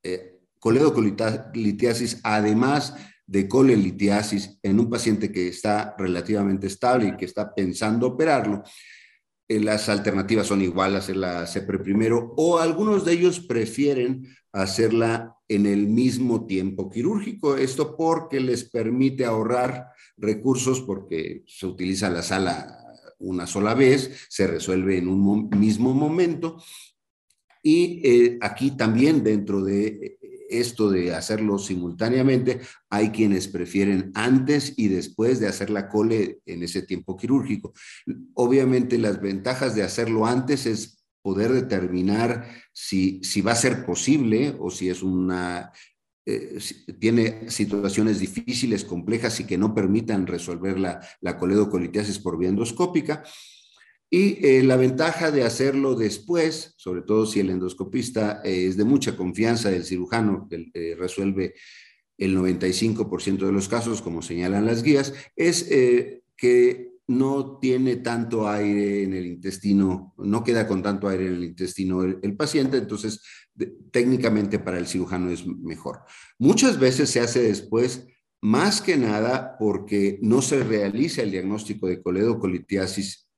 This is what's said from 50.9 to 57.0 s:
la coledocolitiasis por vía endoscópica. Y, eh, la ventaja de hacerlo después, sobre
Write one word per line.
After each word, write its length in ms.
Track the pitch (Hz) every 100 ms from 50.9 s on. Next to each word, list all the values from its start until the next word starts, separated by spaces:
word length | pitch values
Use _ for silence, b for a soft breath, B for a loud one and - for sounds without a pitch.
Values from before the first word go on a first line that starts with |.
| 82 B B
la 180 | 90 87
coledocolitiasis 800 | 90 104 101 92 85 95 104 95
por 180 | 90 82
vía 120 | 90
endoscópica. 720 | 101 117 - 180 170 156 151 B B B B B B B B _
Y, 360 | 175 196 - 143
eh, 160 | 131
la 140 | 131 127
ventaja 540 | 127 131 160 165 165
de 120 | 147
hacerlo 520 | 117 - 135 135 135
después, 800 | 117 107 98 - 170 156 156 - _
sobre 260 | 92 90